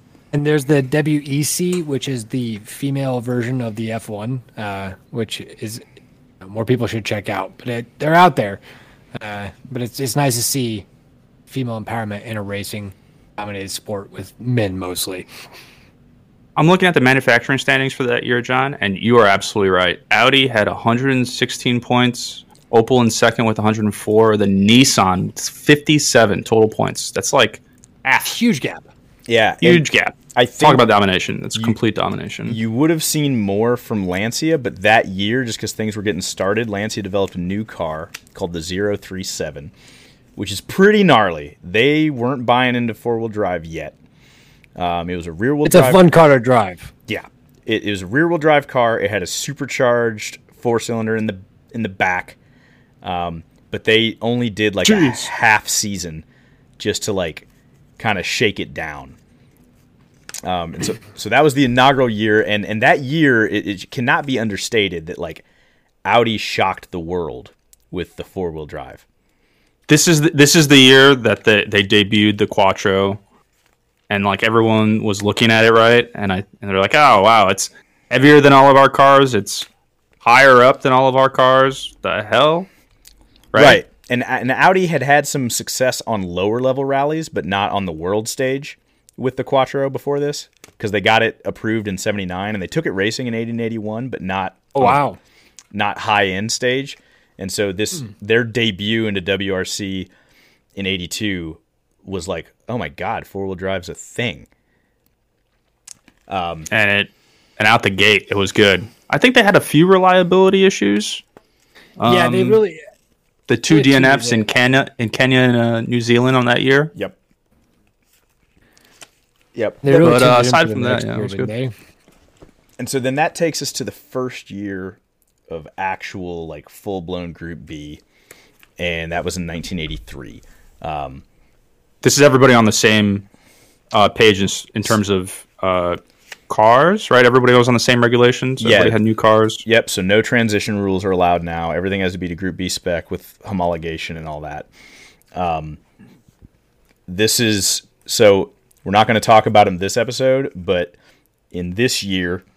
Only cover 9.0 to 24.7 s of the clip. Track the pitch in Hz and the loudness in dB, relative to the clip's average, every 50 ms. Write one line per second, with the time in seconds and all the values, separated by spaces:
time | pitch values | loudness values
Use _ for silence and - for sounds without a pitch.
9 | _ _ _ 104 - 107 104 101 101 98 - _ _ - 127 127 123 113 - - | _ _ _ -14 -12 -12 -12 -10 -12 -14 -14 _ _ -14 -10 -8 -8 -8 -8 -8
10 | 135 123 - 147 143 139 117 120 113 - - 139 127 117 110 101 92 _ _ _ | -8 -4 -2 0 0 0 0 -2 -4 -4 -4 -4 -4 -6 -6 -10 -12 _ _ _
11 | _ _ _ _ _ _ _ _ _ _ - 135 127 120 113 110 104 101 113 117 | _ _ _ _ _ _ _ _ _ _ -8 -8 -6 -6 -8 -10 -10 -8 -8 -8
12 | 113 107 101 104 104 117 110 107 101 101 101 101 101 - - 107 101 98 95 _ | -8 -8 -10 -12 -12 -12 -10 -10 -10 -8 -10 -10 -10 -10 -12 -12 -12 -14 -16 _
13 | _ _ _ _ _ _ _ - 104 104 101 98 95 95 - - - - 107 98 | _ _ _ _ _ _ _ -16 -14 -12 -12 -12 -12 -12 -14 -14 -12 -10 -12 -12
14 | 98 - - - 98 - _ _ 110 123 127 120 107 98 92 95 92 90 90 87 | -12 -14 -16 -18 -18 -18 _ _ -6 -4 -2 -2 -2 -2 -4 -8 -8 -10 -8 -8
15 | - - 92 92 98 - - - - - - - - - - _ _ _ _ _ | -8 -10 -10 -12 -14 -18 -20 -20 -20 -20 -20 -20 -20 -20 -20 _ _ _ _ _
16 | _ _ _ _ _ _ _ _ _ _ _ - 151 160 185 180 185 180 170 147 | _ _ _ _ _ _ _ _ _ _ _ 0 2 2 2 2 2 0 0 2
17 | 127 127 131 135 127 - 117 120 - - 139 135 - - 135 131 135 135 - - | 2 2 2 2 2 2 2 2 2 -2 -6 -4 -2 -2 -2 -2 -2 -4 -6 -6
18 | 135 120 120 123 - - 123 120 120 - 127 127 131 139 143 - - 101 98 90 | -4 -2 -2 -4 -2 -2 -4 -4 -2 -2 -2 -2 -2 -4 -4 -4 -4 -4 -4 -2
19 | - 110 120 120 110 101 98 95 - - - 110 98 95 92 90 92 87 - - | 0 4 4 6 6 6 4 2 -2 -4 -4 0 0 2 2 2 2 0 -2 -4
20 | _ _ 107 107 117 127 135 135 131 127 117 110 104 95 92 95 - 117 117 120 | _ _ 0 2 2 4 4 2 0 2 0 0 0 0 -2 -2 -2 -2 -2 0
21 | 131 139 135 127 123 117 - - 131 123 - - - 135 120 120 117 - 123 123 | 0 -2 0 -2 -2 -4 -4 -6 -6 -4 -6 -6 -4 -2 -2 -2 -2 -2 0 2
22 | 123 123 120 - - - - - - _ _ _ _ _ - 117 113 - 131 127 | 2 0 0 -4 -12 -14 -14 -18 -20 _ _ _ _ _ 2 2 4 4 2 2
23 | 120 113 - - - 117 110 - 123 113 107 - 104 107 110 113 107 104 98 - | 2 2 2 2 2 2 2 2 -2 -2 -2 0 0 -2 0 0 -2 -4 -4 -6
24 | - - 107 110 113 110 107 104 104 101 98 98 98 101 | -4 0 4 4 4 4 4 2 0 0 2 2 4 6